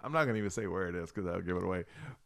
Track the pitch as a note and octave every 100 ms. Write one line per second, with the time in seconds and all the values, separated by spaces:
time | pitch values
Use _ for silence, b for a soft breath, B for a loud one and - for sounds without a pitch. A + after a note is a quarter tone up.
0 | C3 D#3 D3 A2 G2+ G#2 G2+ F2+ F#2 F2
1 | E2 - F#2 F2+ F2+ F2+ F#2 F#2 E2+ B
2 | B C3